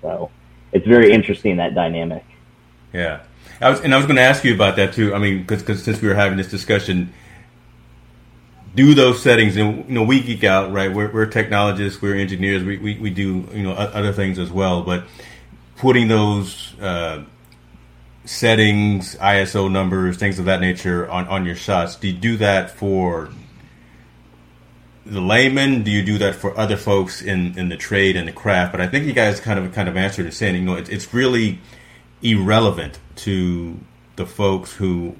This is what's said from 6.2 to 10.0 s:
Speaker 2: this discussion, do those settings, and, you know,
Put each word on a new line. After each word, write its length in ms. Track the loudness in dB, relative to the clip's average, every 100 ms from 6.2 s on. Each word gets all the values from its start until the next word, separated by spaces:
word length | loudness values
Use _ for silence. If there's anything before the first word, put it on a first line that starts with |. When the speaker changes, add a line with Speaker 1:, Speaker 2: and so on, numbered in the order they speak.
| 2 0
Speaker 2:
this 140 | -4
discussion, 640 | -8 0 -2 0 -2 -4 -10 -20 -20 -20 _ _ -20 -20 -20 -20 -20 -20 -20 _ -20 -10
do 180 | 4 8
those 300 | 8 8 4
settings, 340 | 4 6 4 2
and, 320 | 0 -2 -4
you 60 |
know, 80 | -2